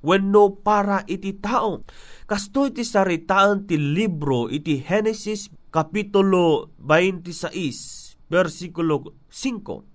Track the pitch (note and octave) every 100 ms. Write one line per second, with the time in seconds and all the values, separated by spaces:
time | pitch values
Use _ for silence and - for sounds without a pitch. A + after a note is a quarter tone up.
0 | C#3+ F#3+ G3 G#3 G3+ G3+ - G#3 C#3 G3
1 | - G2 F#2+ F#2+ G3+ B3 A3 E3+ - -
2 | - - - G3+ G3+ C4+ C#4 - A#3 G#3
3 | F#3+ E3+ - F#3+ G3 G3+ G3+ D#3+ C#3+ D#3
4 | A3 D#3+ D3 B2+ A#2 C#3+ D3 C#3+ C3 F#3+
5 | G#3+ A3 G#3 G#3+ - - - D#3+ D#3 G#3
6 | G3+ G3+ G3 F#3 E3+ D3 - - - D#3
7 | F#3 F#3 F3 E3 E3+ - D#3+ A#2 - -
8 | - - - E3+ F3+ - F3+ E3+ E3 D3
9 | - - _ - C4+ A3+ G3+ E2 -